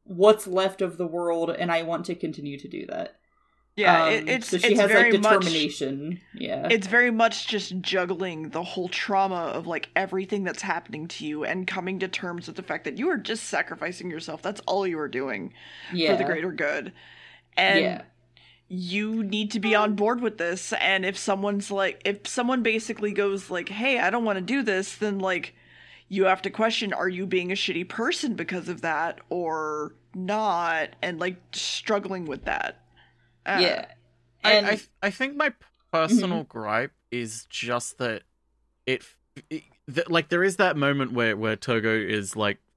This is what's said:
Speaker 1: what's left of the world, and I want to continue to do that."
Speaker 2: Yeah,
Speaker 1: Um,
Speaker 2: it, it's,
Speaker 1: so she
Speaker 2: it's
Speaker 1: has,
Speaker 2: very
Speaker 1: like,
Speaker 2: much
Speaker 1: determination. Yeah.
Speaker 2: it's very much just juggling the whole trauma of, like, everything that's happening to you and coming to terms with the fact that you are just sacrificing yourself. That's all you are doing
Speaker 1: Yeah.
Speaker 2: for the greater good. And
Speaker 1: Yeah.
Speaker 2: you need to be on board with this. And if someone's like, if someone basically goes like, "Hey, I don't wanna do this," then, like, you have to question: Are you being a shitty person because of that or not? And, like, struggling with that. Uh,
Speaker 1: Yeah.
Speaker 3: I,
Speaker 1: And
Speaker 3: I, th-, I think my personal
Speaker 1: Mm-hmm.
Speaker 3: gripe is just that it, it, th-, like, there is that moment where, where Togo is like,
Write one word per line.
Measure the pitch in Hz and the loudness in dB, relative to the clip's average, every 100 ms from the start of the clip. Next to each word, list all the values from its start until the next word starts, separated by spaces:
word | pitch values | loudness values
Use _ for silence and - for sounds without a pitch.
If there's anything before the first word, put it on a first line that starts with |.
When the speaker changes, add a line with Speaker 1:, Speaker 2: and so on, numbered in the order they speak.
| - | -10
Speaker 1:
what's | 175 202 214 190 | 6 8 8 4
left | 180 185 185 | 0 0 0
of | 185 165 | -4 -2
the | 175 | -4
world, | 170 170 170 165 | -2 -2 0 0
and | 170 175 | -2 0
I | 165 | 0
want | 165 170 175 | 0 -4 -4
to | 175 | -4
continue | 160 151 143 139 | -6 -6 -8 -10
to | 139 | -10
do | - - | -10 -8
that." | - - - _ _ _ _ _ - | -8 -8 -12 _ _ _ _ _ 2
Speaker 2:
Yeah, | 190 170 160 | 6 6 6
Speaker 1:
Um, | |
Speaker 2:
it, | 220 - | 2 2
it's, | 254 226 | -2 0
Speaker 1:
so | 180 | 2
she | 233 | 6
Speaker 2:
it's | 214 | 6
Speaker 1:
has, | 202 | 8
Speaker 2:
very | 220 240 | 8 8
Speaker 1:
like, | 202 | 6
Speaker 2:
much | 214 202 180 | 6 6 4
Speaker 1:
determination. | 160 147 - 135 139 151 180 - | 2 0 -2 -4 -4 -6 -8 -12
Yeah. | - - - - | -10 -6 -2 2
Speaker 2:
it's | 233 190 | 0 2
very | 240 247 | 2 4
much | 226 226 - - | 4 2 2 -4
just | 208 185 180 | -4 -4 -6
juggling | - 185 180 180 185 160 156 | -2 0 0 -2 -4 -6 -6
the | 160 | -6
whole | 180 - 180 | -6 -6 -4
trauma | - - 196 196 180 160 | -4 0 2 2 0 -4
of, | 151 170 | -4 -4
like, | 160 - - | -6 -2 -2
everything | 190 190 190 208 | 0 -2 -2 -2
that's | 180 - | -2 -4
happening | 196 170 - 151 165 | -4 -4 -6 -10 -10
to | - 151 | -8 -6
you | 151 143 | -4 -4
and | 185 185 | -4 -4
coming | 185 180 190 | -4 -4 -4
to | 185 | -4
terms | - 180 175 170 | -4 -6 -8 -10
with | 165 | -10
the | |
fact | - 147 - | -8 -6 -6
that | 170 | -4
you | 320 | -2
are | 269 | -2
just | - 220 | -2 -8
sacrificing | - 151 - 160 160 180 175 | -4 -4 -4 -6 -8 -6 -8
yourself. | 160 165 156 | -8 -8 -8
That's | 180 208 | -6 -6
all | - 190 190 | -2 -2 0
you | 160 | -2
are | 143 | -4
doing | 127 135 101 85 - - - - | -4 -4 -6 -8 -14 -20 -18 -8
Speaker 1:
Yeah. | 180 156 | 0 2
Speaker 2:
for | - | 2
the | |
greater | 180 160 180 | 2 -2 -4
good. | 160 147 151 131 - - - - - _ - | -2 -2 -2 -6 -14 -20 -20 -20 -20 _ 0
And | 190 196 | 4 4
Speaker 1:
Yeah. | - - - _ _ _ - _ - | 2 -2 -10 _ _ _ -20 _ -12
Speaker 2:
you | 185 175 196 214 226 | -8 -4 -2 -2 -2
need | 202 208 214 | -2 -2 -2
to | 220 | -2
be | 220 | 2
on | 214 214 202 | 4 4 2
board | 208 240 | 2 2
with | 233 214 | -2 -2
this. | 170 185 - | -4 -4 -4
And | - 170 190 | 0 2 2
if | 190 190 | 0 -2
someone's | - 196 202 202 196 | -2 0 0 -2 -2
like, | 196 190 - 202 | 0 0 0 -4
if | 202 - | -4 -4
someone | - 240 254 | -2 0 0
basically | 226 220 220 214 208 | 0 0 -2 -4 -2
goes | 202 202 196 - | 0 0 -2 -4
like, | 180 175 | -6 -6
"Hey, | 202 262 247 | -4 0 2
I | 185 | 2
don't | 240 220 | 0 0
wanna | 190 | -2
do | 180 277 | 0 0
this," | 214 190 190 - | 2 0 -2 -4
then, | 208 196 | -2 0
like, | 190 180 - - - - - - - | 0 -2 -4 -14 -20 -20 -20 -20 -4
you | 190 185 | 2 4
have | 185 | 4
to | 196 | 0
question: | - 226 220 208 | 0 0 2 -2
Are | - 185 | -2 -2
you | 180 190 | -2 0
being | 185 180 | 0 0
a | 190 | -2
shitty | - 170 180 | -2 -4 -4
person | - 247 - 285 196 | -4 -2 -2 -2 -4
because | 165 180 165 | -4 -6 -6
of | 170 | -4
that | 165 156 165 - - | -2 0 -2 -6 -6
or | 175 165 160 156 151 151 - _ | -4 -2 -2 -2 -4 -6 -10 _
not? | 185 185 214 214 170 170 160 - - | -8 -4 0 2 2 0 0 -2 -4
And, | 180 165 | -6 -2
like, | 180 180 _ | -4 -6 _
struggling | - - - - 202 196 190 160 | -8 -6 -4 0 -2 0 -6 -6
with | 127 - | -6 -2
that. | - - - _ _ _ _ _ _ | -2 -2 -8 _ _ _ _ _ _
Uh, | - 190 | -2 2
Speaker 1:
Yeah. | 180 - - - _ _ _ _ | 2 0 -6 -16 _ _ _ _
Speaker 3:
I, | 214 | 6
Speaker 1:
And | 214 202 | 6 6
Speaker 3:
I, | |
th-, | 214 - _ | 0 -4 _
I | 202 | -4
think | 196 269 285 | -2 -2 0
my | 294 - _ _ _ | -2 -2 _ _ _
personal | 165 160 233 185 170 | 2 4 4 4 0
Speaker 1:
Mm-hmm. | 147 117 | -4 -6
Speaker 3:
gripe | 107 110 139 _ _ | 0 0 0 _ _
is | 123 113 110 - | -6 -4 -8 -12
just | - 117 120 - - | -8 -2 -2 -4 -4
that | 123 107 - _ _ _ _ _ - | -4 -4 -8 _ _ _ _ _ -4
it, | 131 - _ _ - - | -4 -4 _ _ -20 -12
it, | 156 - _ - | -12 -14 _ -6
th-, | 139 165 | -2 2
like, | 165 156 | 2 2
there | 175 | 2
is | 196 185 | 2 4
that | 185 147 | 2 4
moment | 143 139 131 | 2 2 0
where, | 120 113 104 | 2 2 2
where | 110 110 | 0 -2
Togo | - 113 110 110 | 0 0 2 2
is | 98 107 98 107 | 0 -2 -2 -2
like, | 104 101 _ | 0 -2 _